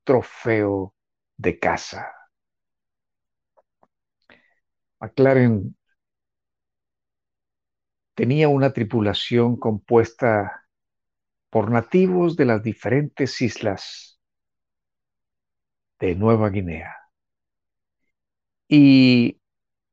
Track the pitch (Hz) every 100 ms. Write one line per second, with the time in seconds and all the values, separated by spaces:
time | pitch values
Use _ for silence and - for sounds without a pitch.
0 | - 127 104 - 120 110 104 98 92 _
1 | _ _ _ - 92 85 87 85 - -
2 | - - _ _ _ _ _ _ _ _
3 | _ _ _ _ _ _ _ _ _ _
4 | _ _ _ _ _ _ _ _ _ -
5 | 107 - 135 131 123 110 101 - _ _
6 | _ _ _ _ _ _ _ _ _ _
7 | _ _ _ _ _ _ _ _ _ _
8 | _ - 117 147 156 139 135 127 110 120
9 | 104 98 - 120 117 120 113 104 - 117
10 | 113 - 123 107 98 - _ _ _ _
11 | _ _ _ _ _ 113 104 120 113 185
12 | 185 180 175 160 131 110 110 104 104 127
13 | 147 - 131 - 123 - 107 92 - -
14 | - _ _ _ _ _ _ _ _ _
15 | _ _ _ _ _ _ _ _ _ -
16 | 98 87 107 113 107 98 87 80 82 -
17 | _ _ _ _ _ _ _ _ _ _
18 | _ _ _ _ _ _ - 151 139 135
19 | 131 123 117 - _ _ _ _ _